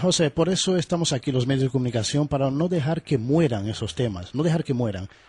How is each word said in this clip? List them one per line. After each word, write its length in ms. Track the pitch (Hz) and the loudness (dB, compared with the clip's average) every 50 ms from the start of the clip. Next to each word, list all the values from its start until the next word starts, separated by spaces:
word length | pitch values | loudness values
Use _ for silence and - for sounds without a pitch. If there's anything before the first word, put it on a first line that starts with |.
José, 300 | 160 180 165 - 165 139 | 0 0 2 2 2 0
por 180 | - 165 160 180 | 2 0 0 2
eso 260 | 190 - - 190 185 | 0 0 0 0 0
estamos 360 | 175 - - 175 170 160 - 135 | 0 0 -2 -2 -2 0 0 -2
aquí 180 | 123 - 147 | -2 -2 -2
los 140 | 127 127 120 | 0 0 0
medios 200 | 135 139 131 135 | 0 2 0 0
de 40 | 123 | 0
comunicación, 580 | - 131 127 123 120 117 104 - - 143 151 | 0 0 0 0 0 -2 -2 0 0 0 0
para 220 | 139 151 135 139 135 | 0 0 0 0 0
no 180 | 135 147 175 | 0 0 0
dejar 340 | 175 185 165 127 151 170 170 - | 0 0 0 0 0 -2 -2 -2
que 140 | - 151 113 | 0 -2 0
mueran 480 | 113 131 147 170 165 131 117 101 98 | 2 2 4 4 4 2 2 -2 -2
esos 260 | 110 104 - 113 95 - | -4 -4 -4 -6 -6 -2
temas, 380 | - 123 110 95 87 92 - - | -2 -2 -2 -4 -6 -10 -6 -4
no 80 | 143 160 | 0 0
dejar 200 | 170 160 165 - | 2 2 0 0
que 100 | - 127 | -2 -2
mueran, 340 | 120 120 107 95 92 98 - - - - | 0 0 -2 -2 -4 -8 -12 -14 -20 -20